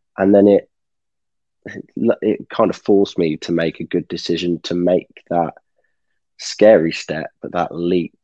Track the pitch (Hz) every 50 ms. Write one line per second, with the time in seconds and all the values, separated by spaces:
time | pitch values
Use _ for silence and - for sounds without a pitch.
0 | _ _ _ - 95 95 101 101 101 104 101 92 - _ _ _ _ _ _ _
1 | _ _ _ _ _ _ _ _ _ _ _ _ - - - - - _ - -
2 | - 117 120 - - 107 101 - - - - - 110 95 85 - - - 104 98
3 | 98 - - - 85 80 78 78 - - 85 82 82 82 - - 82 - - 87
4 | 80 - 87 85 - - 87 82 87 87 85 78 - - 85 87 87 87 90 87
5 | - _ _ - _ - 90 87 85 - - - _ _ _ _ _ _ _ _
6 | _ _ _ _ _ _ _ - - - - - 104 107 110 87 80 82 - -
7 | - - 78 80 - - _ _ - - - 87 85 - - 82 87 87 92 90
8 | 85 - _ _